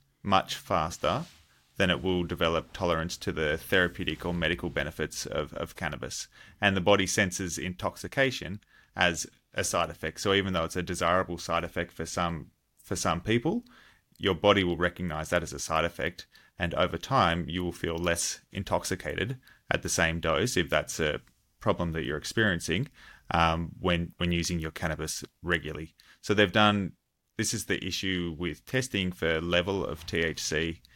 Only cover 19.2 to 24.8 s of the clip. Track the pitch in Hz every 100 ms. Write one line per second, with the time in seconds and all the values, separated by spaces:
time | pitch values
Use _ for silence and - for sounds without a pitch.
19.2 | 98 131 - - - 82 87 - 82 82
20.2 | 80 76 120 - 76 76 - - 78 -
21.2 | - _ _ _ 107 90 85 80 65 76
22.2 | - - 107 85 - 87 143 - - -
23.2 | - 85 82 82 82 - 92 85 85 -
24.2 | 87 85 82 87 80 -